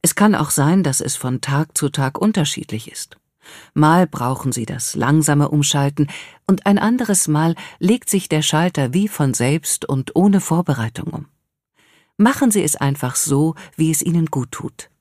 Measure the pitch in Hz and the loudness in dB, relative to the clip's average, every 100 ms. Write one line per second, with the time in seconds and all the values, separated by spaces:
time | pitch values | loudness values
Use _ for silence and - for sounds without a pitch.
0 | 170 - 208 202 151 - 143 185 160 131 | -2 2 2 2 0 0 2 2 2 -2
1 | - - 127 131 - 139 156 - 143 143 | -4 -6 -4 -6 -2 -2 -2 -2 -4 -2
2 | 135 - 208 214 143 - - 110 - - | -2 0 0 0 -2 -4 -8 -10 -10 -16
3 | - - _ _ - - - - 151 170 | -16 -18 _ _ -20 -20 -8 2 4 6
4 | 175 - 123 131 135 120 110 127 - - | 4 0 -4 -4 -4 -4 -6 -6 -6 -4
5 | 120 151 151 143 147 147 143 147 139 143 | 2 2 2 2 2 2 0 0 -2 0
6 | 147 - - - - 190 196 202 214 247 | -4 -4 -18 -14 -2 0 2 2 2 0
7 | 220 190 - 151 165 165 - - 180 247 | 0 0 2 2 2 -2 -8 -4 0 0
8 | - 196 - 156 151 156 175 165 131 151 | 0 -2 0 -2 0 0 0 0 0 0
9 | 202 - 143 123 123 156 - - - 139 | -2 0 -2 2 0 0 -2 -6 -2 -4
10 | 131 - 196 196 - 165 175 127 110 - | -2 2 4 4 2 -2 0 -2 -2 -6
11 | 170 - 147 _ _ _ _ _ _ _ | -10 -10 -12 _ _ _ _ _ _ _
12 | _ _ 214 277 262 208 160 - 139 139 | _ _ 2 4 2 2 0 0 -2 -2
13 | 127 - - 139 160 156 - - 160 156 | -4 -4 0 2 0 -2 -14 -2 0 0
14 | - 170 160 135 127 - - _ - _ | 0 0 0 -2 -6 -10 -12 _ -20 _